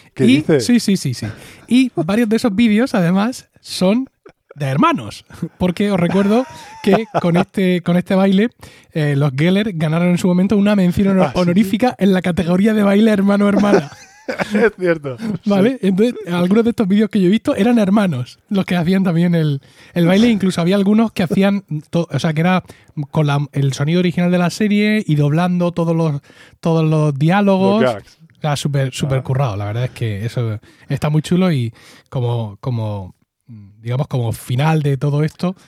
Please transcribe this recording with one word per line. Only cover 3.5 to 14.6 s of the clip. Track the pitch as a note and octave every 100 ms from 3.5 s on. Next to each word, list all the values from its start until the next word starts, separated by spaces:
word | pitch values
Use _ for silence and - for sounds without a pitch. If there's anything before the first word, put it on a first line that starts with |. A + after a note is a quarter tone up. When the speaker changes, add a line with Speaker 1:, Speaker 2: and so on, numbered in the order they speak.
| _
Speaker 2:
son | - - F#3 A#3 C4+ _ - _ - C#3+
de | C#3
hermanos. | C3+ D#4+ A#3+ G#2 - - - E3 -
Porque | F3+ E3+ G3+
os | F#3+
recuerdo | E3+ F#3+ G3 A3+ C4 - - -
que | - F#3+ A3 D#3
con | F3 E3+
este, | G3 - F#3 F3+
con | F3 F3
este | - F#3+
baile, | G3 F#3+ A#3 - - - _
eh, | E3 D3 C#3
los | D3 C3
Geller | E3+ F#3+ G#3+
ganaron | E3 D#3 E3 F3+
en | F3
su | F#3
momento | F3+ G3 G#3
una | G3+ G#3
mención | F3+ - G3
honor-, | F#3+ D3+
Speaker 1:
Ah, |
sí, | C#3+
sí. |
Speaker 2:
honorífica | F3 F3 G3 G#3 B3 -
en | G3
la | F#3
categoría | F#3 E3+ E3 F#3 A3
de | G#3+
baile | G3+ G3+ A3
hermano-hermana. | G#3 G3 G3+ G#3 G3+ G#3 G3+ C#3+
Speaker 1:
<laughs> | - - - -
<laughs> | - -
Es | G#3